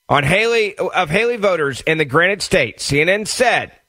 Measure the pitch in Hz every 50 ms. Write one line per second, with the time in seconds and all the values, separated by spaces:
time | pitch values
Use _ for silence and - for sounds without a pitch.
0 | _ - - 143 139 139 180 202 220 233 233 226 214 196 - - 170 185 - 175
1 | 185 151 156 208 226 240 247 220 190 202 180 160 147 139 127 - - 156 160 160
2 | 156 135 123 160 175 190 202 185 - - 196 175 131 110 - - - - 139 147
3 | 156 175 196 208 214 - - - 254 233 196 143 110 - - _ _